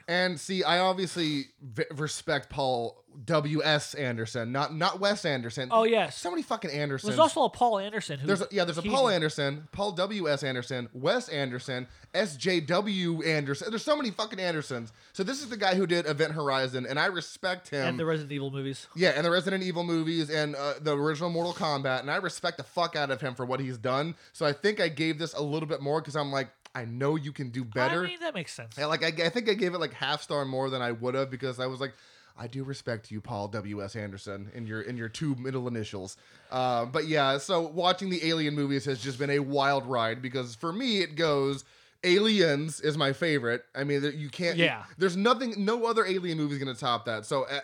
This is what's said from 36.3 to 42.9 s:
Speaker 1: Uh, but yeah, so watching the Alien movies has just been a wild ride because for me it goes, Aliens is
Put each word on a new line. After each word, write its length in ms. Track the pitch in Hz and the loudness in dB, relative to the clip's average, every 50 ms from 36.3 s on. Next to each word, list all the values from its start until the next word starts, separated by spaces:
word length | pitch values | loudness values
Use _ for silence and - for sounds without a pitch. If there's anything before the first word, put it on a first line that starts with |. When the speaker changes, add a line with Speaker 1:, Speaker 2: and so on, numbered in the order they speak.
| - - - - | -20 -20 -14 -6
Speaker 1:
Uh, 360 | 127 127 127 127 123 120 120 | -2 0 2 2 2 2 0
but 220 | 127 131 160 156 156 | 0 0 -2 0 2
yeah, 300 | 156 151 139 135 135 143 | 4 4 6 6 4 2
so 240 | - - 190 170 | 2 2 2 2
watching 480 | 165 156 156 180 175 180 180 - 196 190 | 2 0 -2 2 4 4 2 2 0 -2
the 180 | 180 160 156 160 | -2 0 2 2
Alien 280 | 165 160 151 147 147 | 2 2 2 0 2
movies 300 | 147 143 139 139 139 139 | 0 0 2 2 0 0
has 140 | 143 135 113 113 | 0 -4 -2 -4
just 160 | 139 127 120 | -6 -4 -2
been 100 | 143 143 | 0 2
a 80 | 143 143 | 2 2
wild 460 | 139 131 143 139 135 139 143 135 131 | 2 2 2 4 4 4 4 2 2
ride 340 | 123 131 117 113 113 117 123 | 0 0 2 2 2 0 -2
because 340 | 127 127 127 131 123 120 117 | -6 -6 -4 -4 -6 -6 -8
for 180 | - 170 165 170 | -6 -6 -4 -4
me 280 | 220 269 240 214 196 | -2 0 2 2 2
it 140 | 170 151 151 | 2 0 0
goes, 480 | 151 165 156 147 139 135 139 139 135 - _ - - _ _ _ _ - | 0 2 4 4 4 4 2 0 -2 -6 _ -20 -20 _ _ _ _ 2
Aliens 760 | 180 175 202 214 220 214 196 170 160 143 143 156 160 147 - | 6 6 6 6 6 6 6 6 6 4 2 0 -4 -6 -2
is 160 | - 151 | 0 0